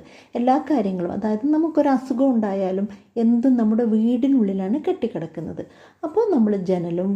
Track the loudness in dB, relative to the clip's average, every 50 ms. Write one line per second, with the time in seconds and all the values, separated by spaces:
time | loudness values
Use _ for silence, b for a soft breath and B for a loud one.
0 | B B B B B B -6 -2 0 2 2 2 0 0 0 0 0 -2 -2 -4
1 | -4 -4 -4 -4 -2 -2 -2 -2 0 0 0 2 0 2 2 2 2 2 2 0
2 | 0 -2 -2 0 2 2 2 0 0 -2 -2 -2 -2 -2 -2 -2 -4 -6 B B
3 | B B _ 0 2 2 2 4 4 2 2 4 2 2 2 2 2 2 2 2
4 | 2 2 2 2 2 2 2 2 2 2 0 -2 -2 -2 -2 -2 -2 -2 -4 -2
5 | -4 -6 -6 -6 -8 -8 -10 -10 -10 -10 -10 -10 -12 B B B B B B B
6 | -10 -4 -2 0 0 2 2 2 2 2 2 0 0 0 -2 0 -2 -2 -4 -2
7 | -2 -2 -2